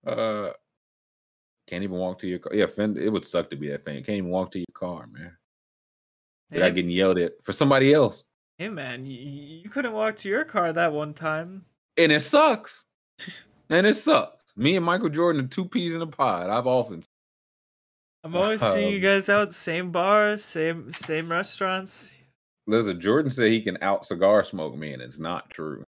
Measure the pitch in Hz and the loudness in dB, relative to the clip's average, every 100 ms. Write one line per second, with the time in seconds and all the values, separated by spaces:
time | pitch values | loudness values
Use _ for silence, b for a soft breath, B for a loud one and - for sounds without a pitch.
0 | - 120 113 107 98 - _ _ _ _ | -6 -4 -4 -4 -6 -10 _ _ _ _
1 | _ _ _ _ _ _ _ 90 98 90 | _ _ _ _ _ _ _ -8 -6 -4
2 | 92 92 95 90 - 104 92 - 107 85 | -6 -6 -6 -6 -4 0 0 0 -2 0
3 | 95 104 - 87 82 73 73 71 - 71 | -2 -2 -2 -4 -4 -8 -8 -8 -8 -12
4 | 67 104 90 92 92 95 87 - 90 82 | -6 -6 -2 -4 -4 -8 -10 -10 -10 -10
5 | 82 - 85 85 _ _ _ _ _ _ | -16 -18 -18 _ _ _ _ _ _ _
6 | _ _ _ _ _ 151 92 87 87 87 | _ _ _ _ _ 0 2 2 -2 2
7 | 95 90 85 - - 98 139 135 135 151 | 4 4 0 -4 -8 0 4 6 6 6
8 | 120 - _ _ _ _ 190 185 131 123 | 4 0 _ _ _ _ -10 -8 -10 -10
9 | 131 127 143 139 143 160 196 262 254 214 | -12 -14 -14 -14 -16 -20 -10 -6 -4 -2
10 | 220 214 196 214 311 214 170 160 170 147 | -2 -4 -4 -4 -2 -2 0 2 0 0
11 | 151 151 165 156 170 190 - _ _ - | -6 -6 -6 -4 -6 -14 -20 _ _ 4
12 | 165 151 - 285 302 220 - - _ _ | 6 6 6 6 6 4 -4 -20 _ _
13 | _ _ - - - _ _ 160 202 208 | _ _ -14 -14 -18 _ _ 4 4 4
14 | - 294 - _ _ - 131 190 170 180 | 4 4 2 _ _ -2 2 2 2 2
15 | 165 151 175 156 131 - 180 - 175 165 | 0 2 2 2 -2 -4 -4 -2 -2 -4
16 | 165 - 131 98 90 113 123 127 117 85 | -8 0 0 0 -2 -2 2 0 0 -10
17 | - _ _ _ _ _ _ _ _ _ | -16 _ _ _ _ _ _ _ _ _
18 | _ _ 160 175 202 220 110 95 104 202 | _ _ -6 0 0 2 2 2 0 2
19 | 190 196 196 202 208 - - 165 185 170 | 2 2 4 2 2 -4 -4 -4 -2 0
20 | 185 208 208 208 - 165 160 165 117 170 | 4 4 4 0 -6 -2 -2 -4 -8 -8
21 | - 156 165 170 190 - 190 185 190 - | -4 -4 -2 -4 -4 -4 -2 -2 -6 -12
22 | - - _ _ _ _ - 110 107 87 | -14 -20 _ _ _ _ 0 0 2 -2
23 | 90 135 147 127 110 113 107 92 95 98 | 2 2 0 2 2 2 0 -4 -2 -2
24 | - 87 95 107 - 92 78 65 76 65 | -4 2 4 4 2 -6 -8 -8 -10 -12
25 | 62 69 80 87 - - 78 60 - | -14 -10 -8 -8 -10 -12 -10 -10 -14